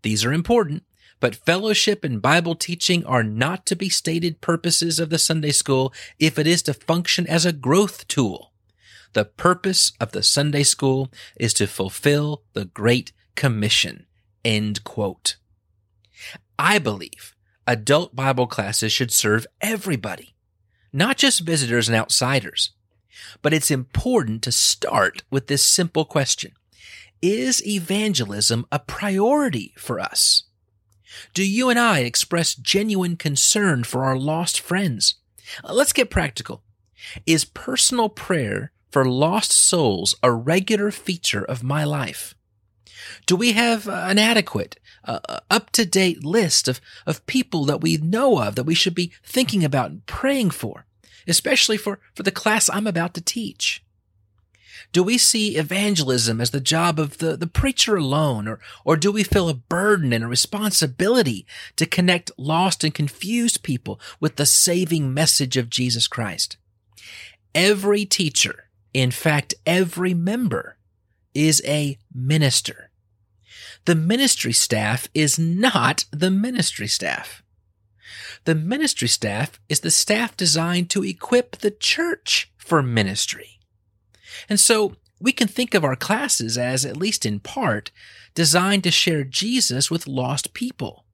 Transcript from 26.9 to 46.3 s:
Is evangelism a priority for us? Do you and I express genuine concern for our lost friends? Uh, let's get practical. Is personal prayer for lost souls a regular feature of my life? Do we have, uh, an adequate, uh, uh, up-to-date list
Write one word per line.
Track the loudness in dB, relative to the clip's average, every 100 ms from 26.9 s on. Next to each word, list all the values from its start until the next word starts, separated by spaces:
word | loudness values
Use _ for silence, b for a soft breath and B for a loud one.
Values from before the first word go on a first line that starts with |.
| B B _
Is | 0 0 0 -2 -2
evangelism | -4 -2 -2 0 0 -2 -2 0 0 -2
a | -6
priority | -6 -6 -2 2 2 2 2 -2 -8 -16
for | -8 -6
us? | -4 0 2 2 -2 _ _ _ _ _ B B B
Do | -2
you | 0 2 2
and | 4
I | 4 2
express | 0 -2 0 0 0
genuine | -2 -2 0 2 0 0 -2
concern | -2 2 2 2 2 0
for | -2 -2
our | 0 0
lost | 0 -2 -2 -4
friends? | -4 -2 -2 0 -2 -2 _ -20 B B
Uh, | -4
let's | 2 2
get | 2 0
practical. | 0 -2 -6 -12 -14 _ _ _ B B B 2
Is | 2
personal | 2 -8 -6 0 2 2 0
prayer | -2 -4 -2 0 -4 -8 _ _
for | 2
lost | 2 2 2 2 2
souls | 4 4 4 2 2 0 2
a | 2
regular | 2 0 0 2 0 0
feature | -4 -6 -4 -2 -4
of | -4 -6
my | -4 -2
life? | -2 -2 -6 -8 -14 -18 _ _ _ _ B B B B 0
Do | 2
we | 4
have, | 2 2 0 -2
uh, | -6 0
an | 2
adequate, | 4 2 0 -4 -6 -10 b b
uh, | -8 -8 -8
uh, | -12 _
up-to-date | 0 0 -2 2 2 2 0
list | 0